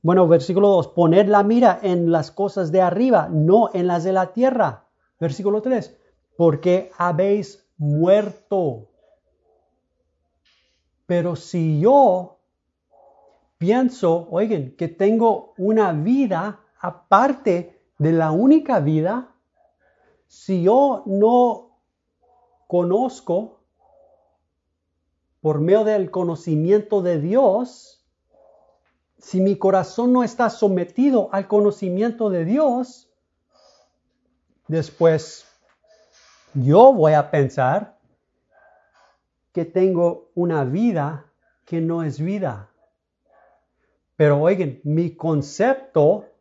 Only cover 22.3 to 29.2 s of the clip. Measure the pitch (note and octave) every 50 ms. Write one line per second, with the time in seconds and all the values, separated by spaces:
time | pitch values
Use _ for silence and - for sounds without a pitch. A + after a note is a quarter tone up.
22.3 | _ _ _ _ _ _ _ _ F3 F3 F3 F3 F#3 A3 B3+ B3+ - - _ -
23.3 | E3+ F#3 A3 A3+ - _ _ _ _ _ _ _ _ _ _ _ _ _ _ _
24.3 | _ _ _ _ _ _ _ _ _ _ _ _ _ _ _ _ _ _ _ _
25.3 | _ _ - D#3 D3+ D3 D3+ E3+ G3 A3 A3 G#3+ G#3+ G#3 F#3+ F#3+ - F#3+ F3+ E3+
26.3 | E3 - - F3 D#3 D3+ D#3 F3 G3+ G#3 G#3 G#3 G#3+ G3+ F3+ F3+ F3 D#3 C#3+ E3+
27.3 | G3+ B3+ C#4 G#3+ F#3 A3 B3 B3 - - - _ _ _ _ _ _ _ _ _
28.3 | _ _ _ _ _ _ _ _ _ _ _ _ _ _ _ _ _ _